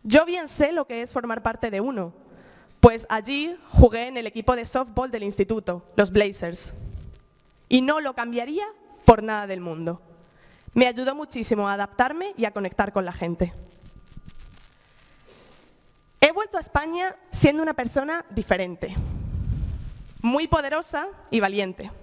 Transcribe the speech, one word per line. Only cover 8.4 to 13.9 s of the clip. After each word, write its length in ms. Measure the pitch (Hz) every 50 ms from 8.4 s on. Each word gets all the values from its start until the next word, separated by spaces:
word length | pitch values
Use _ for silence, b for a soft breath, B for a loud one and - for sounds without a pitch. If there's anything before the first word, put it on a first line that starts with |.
| 233 269 302 370 415 427 415 _ - - - - -
por 180 | - 233 220 214
nada 240 | 220 214 208 208
del 140 | 196 190 185
mundo. 400 | 180 175 160 160 165 165 170 - - _ - b b b b b b b b b b b b
Me 140 | 233 254
ayudó 280 | 247 240 240 254 262 269
muchísimo 520 | 294 302 294 - 247 220 - 233 208 202
a 60 | 196 202
adaptarme 600 | 196 202 202 - - 247 262 302 330 370 403 392
y 80 | - 226
a 60 | 208
conectar 420 | 202 208 196 185 - - 208 202 202
con 100 | 196 185
la 80 | 180
gente. 400 | 175 - 175 170 170 - 180 175 - - - - - - - -